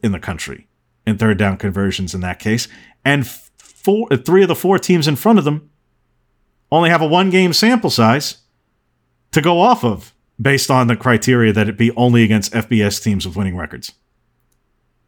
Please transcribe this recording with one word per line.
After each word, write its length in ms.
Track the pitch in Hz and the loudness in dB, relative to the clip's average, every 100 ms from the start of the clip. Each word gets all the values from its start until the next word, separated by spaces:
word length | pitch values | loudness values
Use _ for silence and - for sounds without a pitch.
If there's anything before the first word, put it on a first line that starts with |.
in 100 | 113 | -6
the 60 | 92 | -6
country 480 | - 82 - - _ _ _ _ - | -8 -10 -12 -16 _ _ _ _ -6
in 120 | 104 | -2
third 200 | 110 98 | 0 0
down 200 | 101 92 | -2 -2
conversions 560 | 101 95 98 95 90 | -4 -4 -4 -4 -6
in 80 | 95 | -6
that 180 | 90 85 | -8 -6
case, 280 | 107 113 - - - _ 135 | -4 -4 -6 -16 -20 _ -2
and 160 | 143 | -2
f-, 300 | 120 - - _ | -4 -12 -20 _
four, 500 | - _ - 208 - | -20 _ -2 -2 0
uh, 60 | 123 | -2
three 240 | 160 190 | 2 4
of 60 | 190 | 4
the 80 | - | 0
four 220 | 180 190 | 0 0
teams 300 | - 175 151 | 2 0 0
in 80 | 139 | 0
front 240 | 214 220 | 2 2
of 60 | 143 | 2
them 240 | 151 - _ _ _ _ _ _ _ _ _ - | -4 -8 _ _ _ _ _ _ _ _ _ -2
only 180 | 156 165 | 0 2
have 120 | 170 | 2
a 60 | 156 | 2
one-game 460 | 175 190 185 180 | 2 2 2 2
sample 360 | 151 220 247 165 | 2 2 2 0
size 500 | - 110 139 - - _ _ _ _ _ _ _ _ _ | 2 2 2 -2 -12 _ _ _ _ _ _ _ _ _
to 100 | 160 | -2
go 180 | 160 175 | 2 2
off 240 | 220 233 | 2 2
of 300 | 117 92 - _ _ - | -2 -4 -10 _ _ -6
based 280 | 123 139 - | -2 0 0
on 180 | 127 120 | 0 2
the 80 | 113 | 0
criteria 580 | 131 113 - 120 113 | 0 0 2 2 2
that 160 | 107 104 | 2 0
it 80 | 101 | 0
be 140 | 117 | -2
only 320 | 117 123 120 | 2 2 4
against 300 | 107 110 - 113 | 4 2 -2 -4
F 120 | - | -2
B 120 | 113 | 0
S 180 | 104 - | 0 -2
teams 260 | 113 98 92 | -4 -4 -4
with 100 | 82 | -6
winning 200 | 95 90 | -6 -6
records. 380 | 78 - - - _ _ _ _ _ _ _ _ _ _ | -10 -14 -18 -20 _ _ _ _ _ _ _ _ _ _